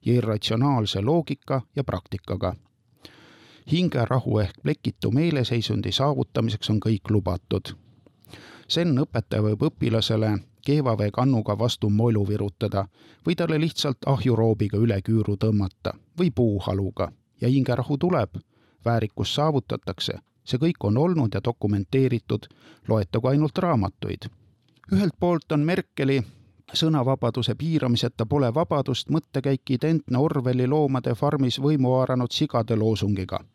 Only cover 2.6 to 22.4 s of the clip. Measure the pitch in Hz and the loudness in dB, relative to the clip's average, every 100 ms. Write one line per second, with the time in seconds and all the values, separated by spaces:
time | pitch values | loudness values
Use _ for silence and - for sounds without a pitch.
2.6 | _ _ _ _ - - - - - - | _ _ _ _ -20 -20 -20 -20 -20 -20
3.6 | - 156 180 131 117 127 127 110 98 - | -2 0 2 0 0 0 0 0 0 -4
4.6 | - - - - 113 117 170 151 117 120 | -4 -2 -4 -2 0 2 2 0 0 -2
5.6 | 110 110 98 92 139 131 127 - 113 107 | -2 -2 -2 0 0 0 -2 -2 -2 -2
6.6 | - 107 110 107 - 107 92 90 _ 101 | -2 0 0 -2 0 0 0 -6 _ -6
7.6 | - - _ _ _ _ _ - - - | -4 -18 _ _ _ _ _ -20 -20 -20
8.6 | - - 175 127 156 117 - 107 107 104 | -6 -2 2 2 0 -4 -2 0 0 0
9.6 | 156 - 120 110 - 110 110 104 - _ | -2 0 0 0 0 0 0 -2 -6 _
10.6 | - 147 131 110 104 107 131 123 104 101 | 0 0 2 0 0 0 2 2 0 0
11.6 | 117 - 110 104 120 110 101 104 101 - | -2 0 0 2 2 2 0 -2 -4 -4
12.6 | 107 98 98 _ - - - 175 170 156 | -2 -2 -4 _ -20 -8 -4 -2 0 0
13.6 | 160 - 147 131 - 135 131 113 113 110 | 0 -2 -4 -2 0 2 2 2 2 2
14.6 | 107 101 117 98 95 110 104 101 110 107 | 0 2 2 2 2 0 0 0 2 2
15.6 | 98 _ - - _ - 185 127 117 101 | 0 _ -8 -8 _ -2 0 2 2 2
16.6 | 92 98 95 - 92 - _ _ 120 135 | -2 -2 -2 -2 -6 -6 _ _ 0 2
17.6 | 127 123 123 143 175 170 104 - - _ | 2 -2 -2 -2 0 0 0 -6 -14 _
18.6 | _ _ 120 117 110 - 107 - 151 143 | _ _ -2 0 -2 -4 -4 0 0 0
19.6 | - 57 - 90 - - _ _ - 127 | -2 -8 -8 -8 -6 -8 _ _ -6 0
20.6 | 160 - 104 110 165 170 117 101 120 - | 0 0 0 2 2 2 0 -2 -4 -2
21.6 | 104 104 98 135 131 120 - 110 | -2 -2 0 0 2 0 -2 -6